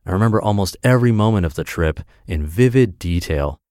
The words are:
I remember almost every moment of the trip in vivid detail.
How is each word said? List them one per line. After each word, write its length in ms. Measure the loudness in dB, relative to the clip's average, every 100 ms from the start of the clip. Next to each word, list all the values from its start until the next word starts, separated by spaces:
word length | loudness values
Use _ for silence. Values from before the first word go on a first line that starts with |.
I 80 | -6
remember 300 | 0 2 2
almost 340 | 0 0 -2 -2
every 300 | 0 2 2
moment 340 | 2 2 2 0
of 80 |
the 100 | -4
trip 360 | -8 -2 -2 -2 -10 _ -8
in 180 | -6
vivid 540 | -4 0 2 4 2 0
detail. 640 | -4 -4 -2 -2 -2 -6 _